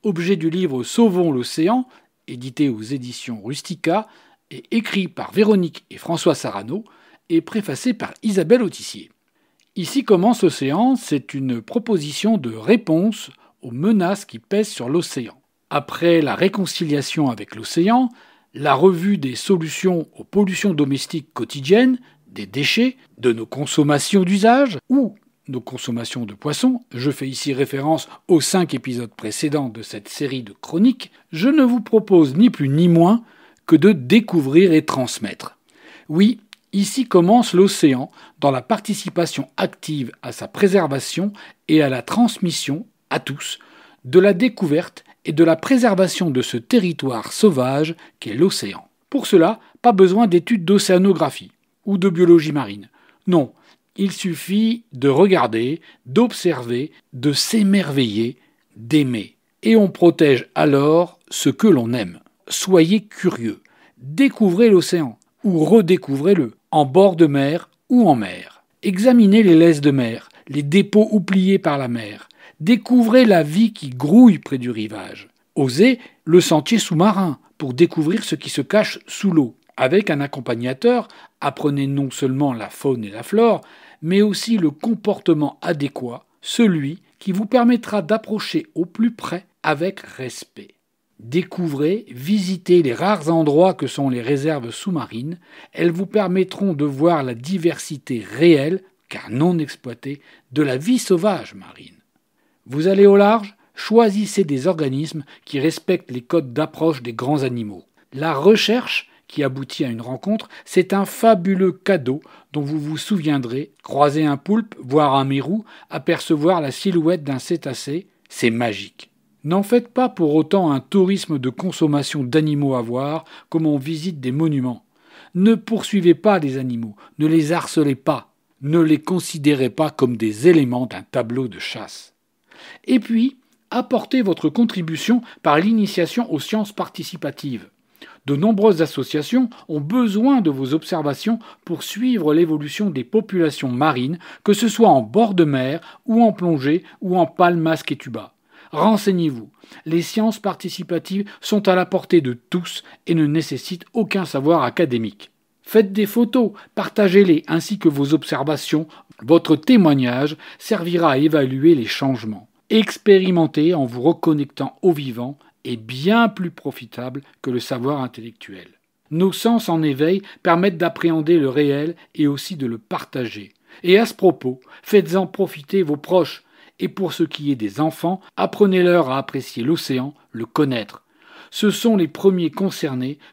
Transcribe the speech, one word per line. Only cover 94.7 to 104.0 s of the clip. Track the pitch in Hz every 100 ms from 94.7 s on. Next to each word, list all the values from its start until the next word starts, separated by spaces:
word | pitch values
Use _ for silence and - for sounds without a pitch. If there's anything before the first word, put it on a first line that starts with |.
| - - 170 113 110 139 170 _ - -
Elles | - 170
vous | 170 190
permettront | - 180 185 185 - 202
de | 151 147
voir | 135 160 165
la | 131
diversité | 117 131 190 165 151 - 143 - 123 98
réelle, | 110 170 151 143 185 _ _ _
car | - -
non | 117 165 175
exploitée, | 147 - 127 117 135 143 _ _ _
de | 127
la | 143 127
vie | 165 254
sauvage | - 180 202 175 110
marine. | 98 92 - - _ _ _ _ _ _ _ _
Vous | 135 170
allez | 196 202
au | 196
large ? | 202 226 202 _ _
Choisissez | - - 220